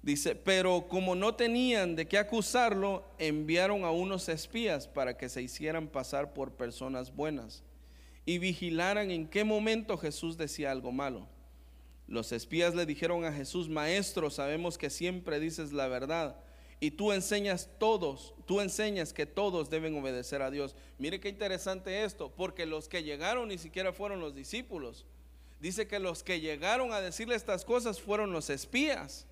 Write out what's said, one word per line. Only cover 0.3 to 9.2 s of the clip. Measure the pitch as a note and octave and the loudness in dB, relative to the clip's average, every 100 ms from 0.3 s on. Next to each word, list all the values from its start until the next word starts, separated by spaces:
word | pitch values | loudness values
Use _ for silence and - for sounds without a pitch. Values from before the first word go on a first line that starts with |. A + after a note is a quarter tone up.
| - | 0
pero | - F#3+ F#3 F3+ - | 4 6 6 4 2
como | F#3 F#3 F3+ | 0 2 4
no | G#3 A3+ | 2 2
tenían | A#3+ A#3+ B3+ A3+ F3+ D#3+ | 2 4 4 4 4 0
de | D#3 | 2
qué | G3+ | 2
acusarlo, | G#3 A#3 - B3 A#3 G3 G3 F#3+ - - | 4 2 4 4 6 4 2 0 -6 -2
enviaron | D#3+ D3+ D#3 E3+ F#3+ G#3 | 0 2 4 4 6 4
a | F3+ | 2
unos | E3 F#3+ F#3+ E3+ | 2 2 0 -2
espías | D#3+ - A3+ A3 D3 - | -4 -4 0 0 0 -2
para | D3 B2+ B2+ | -2 0 -2
que | B2+ | -6
se | C3 | -6
hicieran | B2+ - D#3 D#3+ D#3 | -6 -4 -2 -2 -2
pasar | C#3 C3 C#3 D3 | -4 -2 -2 -2
por | D3 C3+ | -4 -6
personas | - B2 B2 C3 C3 C3 | -4 -6 -4 -6 -4 -6
buenas | C#3 D#3 D3 A2+ - - - - - - - - | -4 -2 -2 -8 -16 -20 -20 -20 -20 -20 -10 -2
y | F3 | 0
vigilaran | F#3 F3 F3 D#3+ F3+ G#3 G3+ | 0 0 0 2 2 2 0
en | E3+ | -2